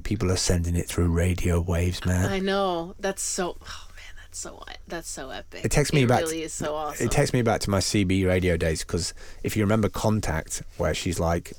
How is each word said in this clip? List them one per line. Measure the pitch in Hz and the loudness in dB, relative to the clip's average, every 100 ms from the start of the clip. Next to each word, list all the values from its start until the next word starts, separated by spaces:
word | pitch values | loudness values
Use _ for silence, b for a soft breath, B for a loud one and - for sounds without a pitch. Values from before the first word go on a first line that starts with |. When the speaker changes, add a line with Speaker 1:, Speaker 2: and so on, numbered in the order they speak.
Speaker 1:
People | - 104 90 | -4 -2 0
are | 92 | 2
sending | - 90 85 87 | 2 2 2 -2
it | - | -2
through | - 87 | 0 2
radio | 82 90 87 87 87 | 2 2 2 2 2
waves, | 85 85 87 90 90 | 0 0 0 0 0
man. | 90 95 | 2 2
Speaker 2:
I | 190 | 0
know. | 196 196 196 170 170 - | 0 0 0 -2 -4 -6
That's | 196 190 | -4 -4
so, | - - 175 - | -4 -4 -4 -6
oh | - - - - | -12 -14 -14 -16
man, | - - | -16 -16
that's | - - | -14 -14
so, | - - - - - | -14 -14 -16 -16 -10
that's | 175 - | -10 -8
so | - 135 | -10 -10
epic. | 95 - - - | -10 -12 -4 2
Speaker 1:
It | |
takes | 151 143 | 4 6
me | 151 | 6
Speaker 2:
It | 120 | 6
Speaker 1:
back | 123 | 4
Speaker 2:
really | 160 165 | 2 -2
Speaker 1:
to, | - | -6
Speaker 2:
is | |
so | - 156 151 | -6 -4 -4
awesome. | 151 - 117 | -4 -2 2
Speaker 1:
it | |
takes | - 139 | 4 4
me | 127 | 4
back | 117 95 | 2 2
to | - | 2
my | 98 | 2
C | - 107 92 | 2 2 4
B | 95 92 | 4 4
radio | 92 87 82 | 4 4 2
days, | 82 80 - | 2 0 -2
'cause | 87 82 - B B | -4 -4 -8 B B
if | - 107 | -4 0
you | |
remember | 101 110 101 | 4 4 2
Contact, | - 113 107 - 78 - - - - | 2 2 2 0 -2 -4 -8 -10 -4
where | 85 | -2
she's, | 78 92 85 | 0 -2 0
like, | 85 85 - | 0 0 -2